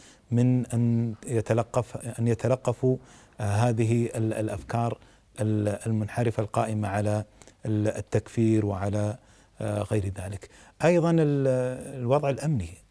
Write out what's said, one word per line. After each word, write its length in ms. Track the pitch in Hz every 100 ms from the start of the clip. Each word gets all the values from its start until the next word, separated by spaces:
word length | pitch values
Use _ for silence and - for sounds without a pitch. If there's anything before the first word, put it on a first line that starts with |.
| - - _
من 360 | 117 123 127 120
أن 480 | 117 117 117 117 107 -
يتلقف-، 920 | 113 - 113 113 127 117 - 123 113
أن 100 | 117
يتلقفوا، 680 | 113 123 127 - 120 131 131 - - - -
آه، 40 |
هذه 600 | 104 104 123 113 110 117 117
ال-، 180 | 120 110
الأفكار 640 | 110 107 104 - 120 117 113 - - _ -
ال-، 460 | 110 107 104 101 117
المنحرفة 560 | 110 107 - 117 117
القائمة 460 | 104 - 113 107 104
على 360 | 104 104 107 - - - _ 110
ال-، 220 | 107 107
التكفير 800 | - - 107 - - 110 110 101
وعلى، 500 | 98 101 104 104 104 - - _ _
آه، 220 | 110 104
غير 300 | 104 107 98 95
ذلك. 300 | 92 101 - - - _
أيضًا 260 | 160 175 165
ال-، 840 | 165 147 143 135 127 127 127 - 135
الوضع 300 | 120 139 143
الأمني 400 | 131 151 135 82 - _